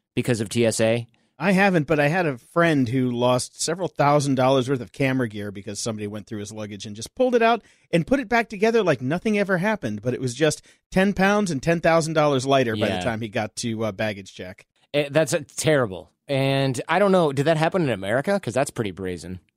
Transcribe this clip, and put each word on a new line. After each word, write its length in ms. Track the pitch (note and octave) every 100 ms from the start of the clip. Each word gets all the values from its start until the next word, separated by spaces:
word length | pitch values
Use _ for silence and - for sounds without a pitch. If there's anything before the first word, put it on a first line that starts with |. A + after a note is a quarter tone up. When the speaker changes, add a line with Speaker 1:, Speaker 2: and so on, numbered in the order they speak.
| _
Speaker 1:
because 260 | C3 B2 A2
of 80 | G#2+
T 160 | A#2
S 160 | A2+ G#2
A? 260 | A2 A#2+ A#2 _ _ -
Speaker 2:
I 140 | F3
haven't, 340 | F#3 G3+ F3 C#3+
but 140 | D3+
I 80 | C#3+
had 180 | F#3 E3
a 120 | A#2+
friend 500 | _ E3+ E3+ D3 A#2+
who 220 | C3 B2
lost 500 | A#2+ B2 B2 - -
several 260 | - F3 E3+
thousand 480 | - C#3+ D3 C#3 C3
dollars 320 | C3 C3+ B2
worth 120 | C3
of 120 | G#2+
camera 360 | - C3+ C3 A#2+
gear 220 | G#2+ G#2
because 280 | G2+ G#2 G2+
somebody 280 | A#2+ G#2+ G#2
went 200 | G#2 -
through 140 | G#2
his 120 | G2+
luggage 340 | G#2+ G#2+ G2+ G#2+
and 100 | G#2
just 180 | -
pulled 200 | - B3+
it 80 | A#3+
out 200 | A3+ A#3 - _ _
and 160 | E3+ -
put 140 | C#4
it 80 | G#3
back 200 | A#3 A#3
together 340 | G3+ A3 A3+
like 200 | F3+ C#3+
nothing 360 | B2+ F3 A3 G#3
ever 200 | F#3+ F3+
happened. 420 | G#3+ G#3+ A#2+ G#2
But 140 | B2
it 60 | A#2+
was 140 | B2
just 280 | A#2+ D3+ - - _ _
ten 220 | F#3 G3+
pounds 380 | F#3 F#3+ G#3 G3
and 120 | C#3
ten 180 | E3 E3+
thousand 340 | E3 E3 D#3+
dollars 320 | D#3 D3+ C3+ C3+
lighter 280 | C#3 A#2+
by 140 | G#2+ G#2
the 60 |
Speaker 1:
Yeah. 60 | F#2
Speaker 2:
time 200 | G#2 G#2+
he 80 | A2+
got 260 | A2+ G#2+ -
to, 280 | A#2 A2
uh, 80 | A2
baggage 420 | G2 A2 G2+ F#2+
check. 300 | - F#2 - _ _ _
Speaker 1:
Eh, 140 | D3 C#3+
that's, 240 | C#3+ D#3
uh, 60 | E3+ C#3 -
terrible. 540 | D#3 D3 A2+ F2 - _ -
And 520 | C3+ C3+ C3+ C3+ B2+ -
I 120 | F3
don't 100 | G3+
know, 220 | F#3 D3+
did 140 | C3+ C#3+
that 100 | D#3
happen 260 | E3 F#3+
in 80 | C#3+
America? 480 | G2+ F#2+ B2 F#3+ G3+
'Cause 160 | B2
that's 160 | A#2+ C#3+
pretty 220 | - G#2
brazen. 480 | F2 F#2 F2 F2 F2+ _